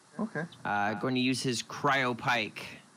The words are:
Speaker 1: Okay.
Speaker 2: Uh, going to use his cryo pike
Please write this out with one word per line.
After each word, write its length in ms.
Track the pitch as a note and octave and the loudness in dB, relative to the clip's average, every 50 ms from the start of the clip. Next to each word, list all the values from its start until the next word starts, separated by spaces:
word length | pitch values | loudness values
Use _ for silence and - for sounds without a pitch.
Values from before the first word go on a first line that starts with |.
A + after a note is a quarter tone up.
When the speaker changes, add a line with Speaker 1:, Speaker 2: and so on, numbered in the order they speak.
| - - - - | -20 -14 -6 -4
Speaker 1:
Okay. 240 | G#3+ A3 - D3+ E3+ E3+ - - - | -4 -4 -2 -4 -6 -6 -8 -8 -4
Speaker 2:
Uh, 280 | F2+ G2+ G2+ G2+ G#2 A2 | 0 2 2 2 2 0
going 200 | G2+ A#2 C3 C3 | 0 0 0 2
to 60 | B2+ | 2
use 200 | B2 B2+ C3 B2 | 4 2 2 2
his 220 | - C3+ A#2+ A2 - | 0 0 -2 -2 -4
cryo 520 | - - - - C#3+ C3+ C#3 C3 B2 A#2+ | -6 -6 0 2 2 4 4 4 2 0
pike 520 | A2+ A#2 C3 B2 A#2 G#2+ G2+ - - - - - - - - - | 0 0 0 2 2 0 -2 -6 -10 -12 -12 -14 -16 -18 -20 -20